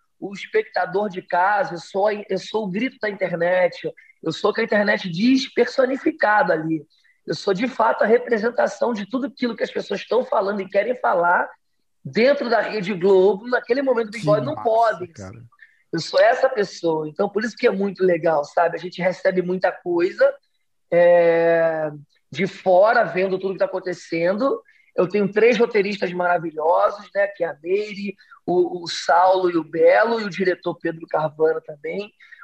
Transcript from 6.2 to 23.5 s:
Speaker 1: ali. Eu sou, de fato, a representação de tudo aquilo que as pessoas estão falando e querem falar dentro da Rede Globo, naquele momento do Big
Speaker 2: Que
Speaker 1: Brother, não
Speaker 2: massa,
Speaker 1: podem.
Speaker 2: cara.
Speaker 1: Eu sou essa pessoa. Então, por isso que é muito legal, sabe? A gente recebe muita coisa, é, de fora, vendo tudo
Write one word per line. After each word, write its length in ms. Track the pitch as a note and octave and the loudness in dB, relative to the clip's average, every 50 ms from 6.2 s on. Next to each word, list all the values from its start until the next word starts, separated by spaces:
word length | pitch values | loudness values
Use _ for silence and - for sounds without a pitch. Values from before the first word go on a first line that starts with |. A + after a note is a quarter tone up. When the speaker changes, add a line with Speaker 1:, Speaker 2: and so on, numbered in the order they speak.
| - G#3 G#3+ G#3 G3 F3+ | 0 2 4 2 2 2
Speaker 1:
ali. 340 | E3 D#3+ D#3 D#3+ D#3+ D#3 D3 _ _ _ _ _ _ _ - | 0 -2 0 -4 -4 -4 -6 _ _ _ _ _ _ _ -8
Eu 80 | - E3 | -8 -8
sou, 180 | - - G3+ | -4 -2 -2
de 160 | G3 F3+ B3 B3 | -2 0 -2 -4
fato, 340 | - - A3 A#3 - - | 0 0 0 0 2 2
a 40 | - | 2
representação 880 | G#3+ A3+ B3 - - B3 G#3 G3+ A#3+ A#3+ - A#3+ G#3+ - - G#3+ A#3 A#3+ | 2 2 2 2 0 -2 -2 -2 -2 -2 0 -2 -2 -2 -2 -2 -2 -2
de 140 | G3+ G3+ - | -4 -6 -6
tudo 180 | - C4 B3+ | -6 -6 -6
aquilo 280 | - - - B3 A#3+ A3 | -6 -6 -4 -4 -4 -4
que 80 | - | -4
as 80 | B3+ - | -6 -6
pessoas 300 | - G#3 F#3+ - G3+ F#3+ | -6 -8 -6 -6 -8 -8
estão 240 | - - G#3 B3 B3+ | -4 -2 -2 -2 0
falando 380 | - - A3+ G3 G3 G#3 G3+ | 0 0 0 0 -2 -2 -4
e 60 | F#3+ F#3 | -6 -2
querem 300 | - G3 G#3 A#3 B3 B3+ | -2 -2 0 0 -4 -2
falar 500 | - A#3 G#3 F3 E3+ F3 F3+ A3 C4+ - - _ _ _ _ _ _ _ _ _ | -2 0 0 2 2 2 2 2 0 -4 -8 _ _ _ _ _ _ _ _ _
dentro 460 | - C3+ C3 G3+ A#3 C4+ C#4+ C#4+ B3 A#3 | -14 -6 0 2 4 4 4 2 0 0
da 120 | A3+ G#3+ | 0 0
Rede 320 | - - G3 G#3+ F3+ F#3 G#3 | 0 -2 -4 -6 -4 -4 -4
Globo, 520 | E3+ E3+ G3+ G3 F#3 F#3 G3+ G#3+ F#3+ A#3 | 0 2 4 6 6 6 4 2 0 -4
naquele 360 | B3 B3+ - - - A#3+ C#4 | -2 -2 -2 0 0 -2 -2
momento 240 | C#4 C4 A#3+ A3+ A3+ | 0 0 0 0 -2
do 60 | G#3+ | -6
Big 120 | G#3 A3+ F3+ | -8 -6 0
Speaker 2:
Que 20 | |
Speaker 1:
Brother, 180 | D3+ D#3 - - | 2 2 2 0
não 100 | - - | -4 -6
Speaker 2:
massa, 140 | - - A3+ | -4 -2 0
Speaker 1:
podem. 440 | A3 A3+ A#3 A3 G#3 E3+ F3+ - | 2 2 2 2 0 -2 -8 -14
Speaker 2:
cara. 260 | - - F#2+ F#2 G#2 A#2 A#2 - _ _ - _ _ _ _ - | -14 -16 -16 -16 -16 -18 -20 -20 _ _ -20 _ _ _ _ -8
Speaker 1:
Eu 80 | - E3 | -8 -8
sou 180 | D#3 - - F3+ | -6 -2 2 4
essa 300 | G3+ A3+ B3 - - C5 | 4 4 4 2 0 -2
pessoa. 580 | - G#3+ G3+ - - - - E3 D#3+ D#3 D#3 D3+ | 0 -2 -4 -4 -6 -4 -2 -2 -2 -2 -4 -6
Então, 200 | D3+ - G3+ G3 | -4 -4 -4 -2
por 160 | - G#3 A3 | -2 -4 -4
isso 120 | A#3 - | -4 -6
que 100 | - B3+ | 0 0
é 40 | A#3 | 0
muito 320 | G3 F#3+ G3+ G3+ F3+ - | 0 0 -4 -4 -2 0
legal, 400 | F#3 F#3 F3 E3 E3 E3 D#3+ D3 | 0 2 2 2 0 0 0 0
sabe? 340 | D3+ - - - E3+ E3+ E3 | -2 -2 0 0 0 0 -2
A 40 | D#3+ | -4
gente 220 | E3 F3+ - - | -10 -10 -8 -4
recebe 400 | F3 F#3 F3 - - F#3+ F#3 F#3 | -2 -2 -2 0 -2 -2 0 0
muita 280 | F3 F3+ F#3 F#3 - F#3 | -2 -2 -4 -2 -2 -2
coisa, 640 | - - - F3 F3 E3+ F3 G3 G3+ G#3 C4 C#5 C#5 - _ _ _ _ _ _ _ _ _ - | -2 -2 -6 -4 -2 0 0 0 0 2 2 2 2 -2 _ _ _ _ _ _ _ _ _ -2
é, 1000 | E3+ E3+ F3 F3 F3 F3 E3+ E3+ E3 E3+ E3+ E3+ E3+ E3 E3 E3 D#3+ D#3 D#3 D3+ D3+ D3 C#3+ _ _ _ _ - | 2 4 6 6 6 6 6 4 4 4 4 4 4 4 2 0 0 -2 -4 -6 -6 -10 -18 _ _ _ _ -14
de 140 | - C3+ F#3+ | -6 -4 -4
fora, 580 | F3+ - - - F#3+ F3+ F3+ G3+ A3 B3 A#3+ G#3+ | -4 -4 -4 0 4 6 6 6 6 6 4 2
vendo 340 | E3 - F3+ F#3+ F#3+ F#3+ F#3 | 0 0 -2 -2 0 -2 -2
tudo 140 | F#3+ G3 | -4 -4